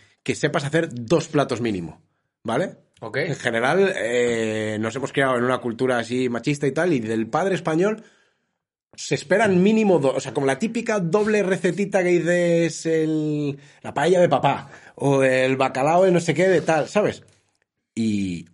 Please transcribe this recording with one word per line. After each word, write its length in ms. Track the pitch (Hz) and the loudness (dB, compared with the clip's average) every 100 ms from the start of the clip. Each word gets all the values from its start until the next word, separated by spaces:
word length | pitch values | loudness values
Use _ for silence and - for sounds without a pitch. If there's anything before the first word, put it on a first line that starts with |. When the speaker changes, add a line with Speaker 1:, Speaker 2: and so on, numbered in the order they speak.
| _ _ | _ _
Speaker 1:
que 120 | - | -6
sepas 300 | 107 147 160 143 | -2 -2 -2 0
hacer 240 | 160 165 | -2 -2
dos 360 | 120 110 165 - | -8 0 0 2
platos 340 | 147 135 113 | -2 0 -2
mínimo, 400 | 117 92 80 - _ _ _ _ | -2 -4 -6 -14 _ _ _ _
¿vale? 320 | 117 123 196 - _ _ | -4 -4 -4 -8 _ _
Speaker 2:
Ok. 160 | 110 123 | -8 -6
Speaker 1:
En 200 | 165 131 | -4 -4
general, 580 | 120 113 127 185 196 - | -2 0 2 2 2 0
eh, 800 | 110 123 120 113 110 110 107 107 | -2 0 0 0 -2 -2 -4 -4
nos 160 | 110 | -4
hemos 180 | 127 143 | -6 -4
criado 240 | 143 135 123 | 0 0 2
en 60 | |
una 140 | 123 123 | 0 -2
cultura 340 | 120 113 131 123 | -4 -2 -2 -2
así 300 | 113 127 123 | -2 -2 -2
machista 380 | 117 147 143 139 | -2 -4 -2 -2
y 60 | |
tal, 200 | 143 180 | 0 0
y 80 | 135 | 0
del 260 | 110 113 110 | -2 -4 -2
padre 280 | 151 196 | -2 -2
español 500 | 180 165 160 208 220 - _ _ _ _ _ _ _ _ | -2 -2 0 0 -2 -12 _ _ _ _ _ _ _ _
se 200 | - - | -16 -6
esperan 480 | 139 - 196 214 180 | -6 0 2 4 4
mínimo 360 | 202 220 208 165 | 4 4 4 4
dos, 180 | 135 139 | 2 -2
o 40 | |
sea, 140 | 131 | -4
como 120 | 143 135 | -2 -2
la 120 | 135 | 0
típica 420 | 226 233 233 208 | -4 -4 -4 -2
doble 420 | 165 208 208 208 | 0 0 2 0
recetita 600 | 185 185 185 170 196 190 | 0 0 -2 -2 -2 0
que 80 | 180 | 2
dices, 760 | 175 160 175 175 170 165 - | 2 2 2 2 2 0 -2
el, 720 | 165 160 156 156 151 147 143 143 - _ | -2 0 0 -2 -2 -2 -4 -6 -16 _
la 140 | 110 | -8
paella 260 | 143 165 180 | -2 2 4
de 80 | 170 | 4
papá, 400 | 131 139 123 - - - - | 4 2 -2 -8 -20 -20 -4
o 260 | 139 135 | 0 4
el 340 | 135 131 131 131 | 4 4 2 2
bacalao 480 | 131 127 143 175 | 0 0 2 4
de 60 | 190 | 4
no 80 | 185 | 4
sé 140 | 170 | 0
qué, 140 | 147 190 | 2 4
de 120 | 165 | 2
tal, 260 | - 160 120 | 2 0 0
¿sabes? 360 | 208 160 - - _ _ _ _ _ _ | 0 0 -4 -16 _ _ _ _ _ _
Y, 520 | 113 110 104 95 82 - | -4 -2 0 -2 -6 -8